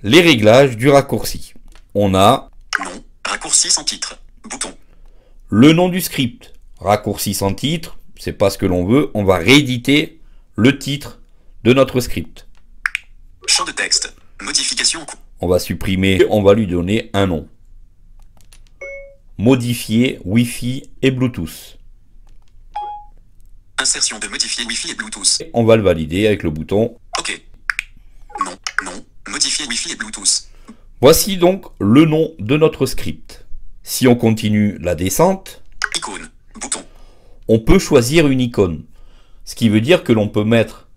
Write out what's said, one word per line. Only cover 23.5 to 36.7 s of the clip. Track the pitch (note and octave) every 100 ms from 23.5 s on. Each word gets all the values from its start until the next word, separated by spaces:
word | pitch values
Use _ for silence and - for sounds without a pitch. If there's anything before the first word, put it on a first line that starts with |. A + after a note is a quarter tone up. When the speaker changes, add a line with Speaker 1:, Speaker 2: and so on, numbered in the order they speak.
| - _ -
Speaker 2:
Insertion | C3+ - - A2+
de | G#2+
modifier | G#2+ - - A#2+
Wi-Fi | A2+ -
et | -
Bluetooth. | A2 G#2+ - - -
Speaker 1:
On | A#2+ A2+
va | A2+
le |
valider | G2 E2 D2+ F2 G#2+
avec | G2+
le | F2+
bouton. | D#2 D#2 G2 A2+ - - -
Speaker 2:
OK. | - F2 - - - - - - - - - - -
Non, | - - - F#2
non, | - - - -
modifier | C#3+ - - D3
Wi-Fi | A#2 A2+
et | G#2+
Bluetooth. | G#2+ A2 G2+ - - - - - - -
Speaker 1:
Voici | B2+ E3 - F#3+
donc | E3+ F#3+ - -
le | G2 B2+ D#3+
nom | D#3 D#3 -
de | G2+ D3+
notre | D#3 - C3
script. | - - - - - - - - -
Si | - - B2+
on | A#2+
continue | A#2 A2 G#2+ G#2+ G#2 E2
la | E2 E2
descente, | F2+ - E3+ F#3+ - - - - - -
Speaker 2:
Icône, | - - - - - -
bouton. | -